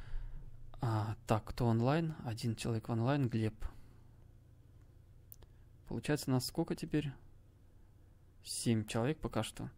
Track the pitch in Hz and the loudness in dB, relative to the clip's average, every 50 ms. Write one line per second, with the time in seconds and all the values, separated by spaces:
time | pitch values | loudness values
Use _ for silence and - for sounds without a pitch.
0 | - - - - - - - - - - - - - - - - - 117 110 107 | -6 -4 -4 -4 -4 -4 -8 -8 -10 -10 -12 -12 -12 -12 -6 -4 -2 0 2 2
1 | 104 110 107 - - - 117 107 - - - - 123 117 113 113 117 131 143 165 | 0 0 -4 -4 0 2 2 2 2 -2 -2 2 4 4 4 4 4 4 4 4
2 | 165 160 151 - - 120 110 113 - 117 110 - - 123 113 113 - - 120 113 | 2 0 -2 -4 -6 -6 -4 -2 -2 -2 -2 0 0 0 0 0 0 0 0 2
3 | 113 131 143 143 135 113 - 113 110 107 107 - - - - - - - - - | 2 4 4 4 4 2 2 2 2 0 0 -2 -6 -6 -6 -10 -16 -18 -20 -20
4 | - - - - - - - - - - - - - - - - - - - - | -20 -20 -20 -20 -20 -20 -20 -20 -20 -20 -20 -20 -20 -20 -20 -20 -20 -20 -20 -20
5 | - - - - - - - - - - - - - - - - - - 101 113 | -20 -20 -20 -20 -20 -20 -20 -20 -20 -20 -20 -20 -20 -20 -20 -18 -12 -8 -6 -4
6 | - - 147 143 - - 131 127 - - - - 165 - 170 - - 160 - 151 | 0 0 0 0 2 2 2 2 2 0 -2 -2 -2 -2 -4 -6 -2 0 0 0
7 | 147 143 135 - - - - - - - - - - - - - - - - - | 0 0 -6 -10 -14 -20 -20 -20 -20 -20 -20 -20 -20 -20 -20 -20 -20 -20 -20 -20
8 | - - - - - - - - - - - - - 123 113 110 107 - - 113 | -20 -20 -20 -20 -20 -20 -20 -18 -12 -8 -6 0 2 4 4 4 2 0 0 2
9 | 113 139 156 - - - - 110 110 - - - 110 - - | 2 2 0 -2 -4 -2 0 0 0 0 -4 -8 -8 -8 -10